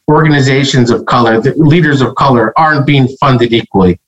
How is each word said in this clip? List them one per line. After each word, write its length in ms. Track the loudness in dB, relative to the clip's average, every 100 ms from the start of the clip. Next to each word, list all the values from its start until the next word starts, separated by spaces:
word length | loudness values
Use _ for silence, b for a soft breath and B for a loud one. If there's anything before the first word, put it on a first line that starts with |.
| -2
organizations 800 | 0 2 2 0 0 0 0 0
of 160 | 0 -2
color, 340 | -2 0 0
the 140 | 0 0
leaders 460 | 2 2 2 0
of 140 | -2 -2
color 360 | 0 0 0 0
aren't 280 | 0 0 0
being 220 | 0 0 -2
funded 340 | -2 0 0
equally." 460 | -2 -2 0 0 -2